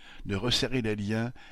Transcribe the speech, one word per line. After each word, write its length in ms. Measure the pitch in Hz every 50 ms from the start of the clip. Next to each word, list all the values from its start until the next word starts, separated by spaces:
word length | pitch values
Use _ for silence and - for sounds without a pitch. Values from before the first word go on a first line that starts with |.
| - - - - -
de 120 | 95 98
resserrer 440 | 98 110 123 117 - 139 117 131 131
les 140 | 110 107 107
liens 380 | 104 101 101 110 113 117 120 - - - -